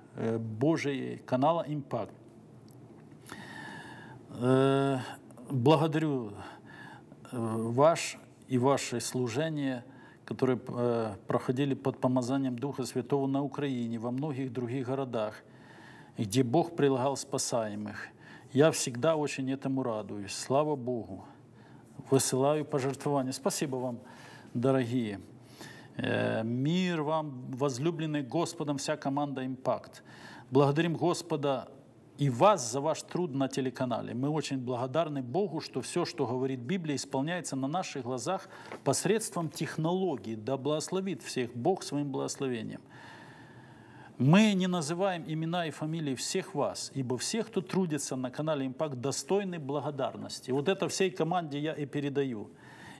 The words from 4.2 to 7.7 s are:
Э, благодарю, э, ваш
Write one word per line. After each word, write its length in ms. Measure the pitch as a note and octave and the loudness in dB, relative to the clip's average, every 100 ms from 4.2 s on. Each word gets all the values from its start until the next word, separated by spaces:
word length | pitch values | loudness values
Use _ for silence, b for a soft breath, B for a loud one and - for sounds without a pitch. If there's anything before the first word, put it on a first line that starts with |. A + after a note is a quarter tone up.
| - A2 | -14 -2
Э, 600 | B2 C3 C3+ C#3 C#3 C3+ A#2 - - - - | 4 6 6 4 2 0 -4 -12 -16 -18 -4
благодарю, 840 | C3+ B2 D#3 D#3+ D3+ D#3 C3+ G#2+ E2+ F2 B B B B B - - - | 2 6 6 6 2 2 0 -4 -10 -14 B B B B B -20 -20 -8
э, 60 | B2+ | -4
ваш 840 | A2+ A2+ A2+ | -2 0 0